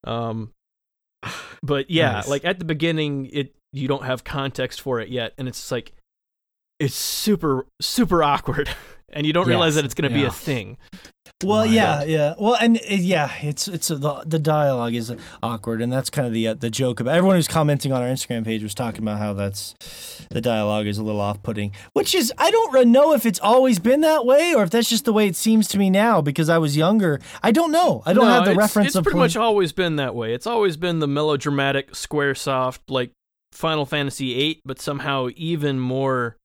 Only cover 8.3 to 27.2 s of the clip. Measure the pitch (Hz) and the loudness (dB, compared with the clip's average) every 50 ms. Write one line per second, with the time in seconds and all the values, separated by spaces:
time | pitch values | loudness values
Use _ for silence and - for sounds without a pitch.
8.3 | 143 - - - 123 - 147 - - - - - - - _ _ - 151 147 156 | 2 0 -2 -4 -4 -4 -4 -6 -8 -12 -14 -20 -20 -20 _ _ -8 -4 -2 0
9.3 | 156 170 185 - - - 170 160 147 156 147 131 - - 160 135 120 143 139 123 | 0 2 2 2 2 2 2 2 2 0 0 -2 -4 -2 -2 0 0 0 0 0
10.3 | - - - - 139 120 98 - - - - - - - - - _ _ _ - | -2 -6 -6 -4 -4 -4 -6 -8 -14 -18 -20 -20 -20 -20 -20 -20 _ _ _ -20
11.3 | - _ - 190 208 214 220 220 220 220 208 165 156 147 143 156 160 156 147 147 | -12 _ -2 0 2 2 4 4 4 4 4 4 2 0 0 0 0 2 0 0
12.3 | 147 - 208 220 247 220 226 233 233 226 - - 202 196 175 180 185 156 147 143 | 0 0 2 2 2 4 4 4 4 4 2 -2 -2 0 2 2 2 2 0 -2
13.3 | - - - 147 147 - - - 180 156 - - 165 139 139 147 143 - - 160 | -4 -6 -6 -6 -4 -4 -6 -6 -6 -6 -4 -4 -4 -2 -2 -4 -4 -4 -6 -2
14.3 | 156 160 151 160 151 151 147 143 135 123 117 117 117 120 117 113 120 - - - | -2 0 0 2 2 2 2 2 2 0 -2 -2 -4 -4 -4 -6 -10 -12 -12 -20
15.3 | - - - 113 117 110 98 117 117 110 120 120 127 135 131 - - 151 135 120 | -12 -8 -6 -6 -6 -6 -6 -6 -4 -2 -2 -2 -2 -2 -4 -4 -4 -4 -4 -2
16.3 | 113 113 113 113 110 - - 117 110 - 135 127 123 - 120 120 151 170 185 190 | -2 -2 -2 -2 -4 -4 -6 -6 -2 -2 -2 -2 -2 -2 -2 0 2 4 4 4
17.3 | 190 175 156 - - 160 156 147 147 135 - 139 135 127 123 123 131 127 - - | 4 4 2 2 0 0 2 2 2 0 0 -2 -2 -2 -2 -2 -4 -4 -6 -6
18.3 | 123 117 110 110 113 110 104 107 101 - 123 117 104 - 110 107 104 104 104 104 | -6 -6 -4 -4 -4 -4 -4 -8 -6 -6 -6 -6 -6 -6 -6 -4 -4 -4 -4 -4
19.3 | 101 98 101 98 98 101 - - - _ - - - - - - - - - - | -4 -4 -4 -6 -6 -8 -12 -14 -16 _ -20 -20 -18 -18 -18 -18 -18 -20 -18 -8
20.3 | - - 113 123 113 110 107 104 104 107 107 104 104 104 110 107 107 104 101 101 | -8 -4 -2 0 0 0 0 0 0 -2 -2 -4 -4 -4 -4 -4 -2 -2 -2 -2
21.3 | 104 101 101 - 110 107 104 101 98 - - - _ 415 403 - - 381 269 226 | -4 -4 -6 -8 -6 -6 -6 -6 -8 -12 -20 -6 _ -2 -2 0 0 0 0 0
22.3 | - - 269 - - 453 453 339 262 262 247 240 233 262 294 320 311 254 - 233 | 0 0 2 4 4 4 2 4 4 4 6 8 8 6 6 6 4 4 2 0
23.3 | 180 - - 202 233 254 262 262 233 180 165 233 262 294 311 311 311 311 240 247 | -2 0 2 4 4 6 6 4 2 2 2 2 2 4 4 2 2 2 4 4
24.3 | 262 285 330 349 330 240 202 170 - 233 233 - 226 220 - - 214 214 214 202 | 4 4 4 4 4 2 2 2 2 0 2 2 0 0 0 0 2 2 2 2
25.3 | 170 - - 220 220 220 208 - - 196 202 190 185 196 214 233 220 170 151 147 | 0 0 2 4 4 4 4 2 0 0 2 4 4 4 4 4 4 2 2 0
26.3 | 139 165 160 151 165 165 160 147 143 151 160 175 208 220 196 170 147 - | 0 0 2 2 4 2 2 2 2 2 2 4 4 4 2 2 0 -2